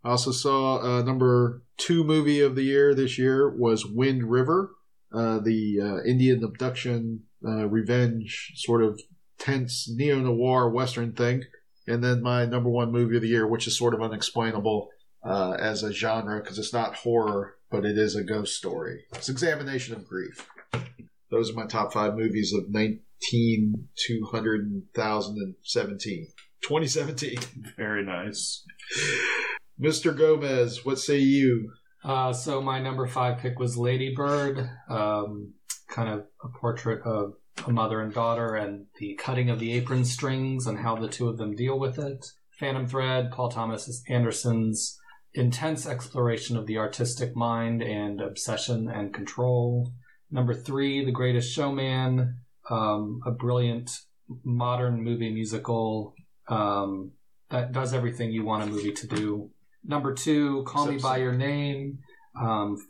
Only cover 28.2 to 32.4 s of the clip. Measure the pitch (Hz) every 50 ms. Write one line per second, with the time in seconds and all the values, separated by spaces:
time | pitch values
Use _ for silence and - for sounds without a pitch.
28.2 | 92 - - - - - - - - - - - - - - - - - - -
29.2 | - - - - - - - - - - - - 131 156 151 - - 165 147 143
30.2 | 156 156 156 147 143 135 131 123 120 120 - - - 135 131 131 - - 143 139
31.2 | 135 135 139 139 135 127 120 110 107 113 - - _ _ _ _ - 139 135 131
32.2 | 131 127 123 -